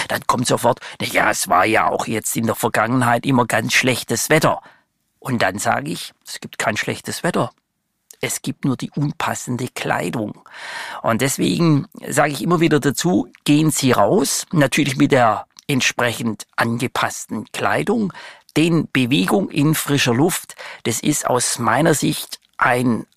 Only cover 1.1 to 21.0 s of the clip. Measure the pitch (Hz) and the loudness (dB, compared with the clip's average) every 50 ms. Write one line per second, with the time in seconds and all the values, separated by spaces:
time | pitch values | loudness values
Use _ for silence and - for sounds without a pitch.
1.1 | - 92 - 107 104 - - - 85 90 98 110 110 104 82 87 - - - - | 0 0 2 0 0 -2 0 2 2 4 4 4 4 2 2 2 0 -2 -2 -4
2.1 | 113 107 - - - 123 113 110 101 - - 113 - 117 107 113 127 131 123 120 | -4 -4 -4 -4 -4 -2 -2 -2 0 0 0 0 2 2 2 2 2 2 2 2
3.1 | 120 120 - 135 135 120 120 - - 113 117 123 - - - 131 120 - - - | 2 0 2 2 2 2 2 2 0 -2 0 0 0 0 2 2 0 0 -2 -4
4.1 | 117 - - - 151 160 160 123 90 - - - - _ _ _ _ _ _ _ | -4 -2 0 2 2 4 4 2 0 -2 -6 -14 -20 _ _ _ _ _ _ _
5.1 | _ _ - 135 123 110 101 95 95 104 - 113 113 120 139 160 170 - - - | _ _ -8 -4 -2 0 0 -2 -2 -2 -2 -2 -2 -2 -4 -6 -8 -10 -12 -14
6.1 | - _ _ - - - - - - - - - 113 - - - - - - - | -16 _ _ -16 -16 -14 -16 -12 -8 -4 -2 -2 -2 -2 -4 -6 -6 -8 -8 -10
7.1 | 110 - - 170 - 202 127 - - _ _ _ _ _ _ _ _ _ _ - | -8 -4 -4 -2 -2 -2 -2 -4 -6 _ _ _ _ _ _ _ _ _ _ -20
8.1 | - _ 131 117 - - - 160 151 _ - 143 123 - - - - 160 143 147 | -12 _ -6 -6 -6 -6 -8 -8 -6 _ -2 -2 -2 -4 -6 -8 -4 -4 -4 -2
9.1 | - - - 117 110 - - - 123 117 127 - - - - 135 117 127 - 175 | -4 -4 -4 -4 -6 -6 -6 -6 -6 -6 -6 -8 -8 -6 -4 -4 -2 -2 -4 -4
10.1 | 160 120 104 104 - - - - - - - - - - - - - - - - | -4 -6 -6 -8 -10 -14 -20 -20 -20 -16 -14 -14 -12 -12 -12 -12 -10 -4 -2 0
11.1 | 117 104 127 135 - - - - 180 160 170 165 147 135 - - - - - - | 0 2 0 -2 0 0 -2 0 0 2 4 4 4 2 0 -4 -12 -16 -10 -2
12.1 | - 147 147 151 139 - - 165 175 160 170 160 151 139 131 143 - - - 175 | 0 2 2 2 0 -2 -2 0 2 2 4 4 2 2 2 0 0 0 0 2
13.1 | 185 214 - - - _ - - 147 151 160 156 - - 139 127 113 107 101 107 | 2 0 0 -4 -8 _ 0 2 4 4 4 2 0 2 2 2 4 4 4 4
14.1 | 160 226 277 - - - - - - 160 139 131 - 160 139 139 131 143 143 143 | 4 2 2 0 -2 -6 -6 -2 2 2 2 2 2 0 0 0 2 2 2 4
15.1 | 143 127 117 110 104 98 - _ _ - - - 143 127 - - - - 123 120 | 4 4 4 4 2 0 -6 _ _ -12 -6 -4 -2 0 0 -2 0 0 0 0
16.1 | 110 - 117 113 104 - - _ _ - 123 113 117 120 123 113 - - - 104 | 0 -2 -4 -6 -6 -6 -12 _ _ -2 -2 -2 -2 -2 -4 -4 -2 -2 -2 -2
17.1 | - - - - - 110 - - - - 123 98 104 131 156 - 208 233 208 180 | -4 -6 -10 -10 -10 -10 -10 -10 -8 -4 -2 -2 0 0 0 0 0 0 -2 -4
18.1 | - - - - - - _ _ - 147 160 175 170 156 - - - 135 127 117 | -6 -10 -16 -20 -20 -20 _ _ 0 2 2 4 2 0 0 0 0 2 2 2
19.1 | 135 175 190 - 214 196 185 - - - 139 156 151 - - - 143 135 - 127 | 2 0 2 2 2 0 0 0 0 2 4 4 2 2 0 0 0 2 2 2
20.1 | 117 120 156 185 - - - - - - - - - - - 117 113 - | 4 4 4 2 0 -2 -8 -12 -18 -18 -18 -18 -12 -6 -4 -4 -4 0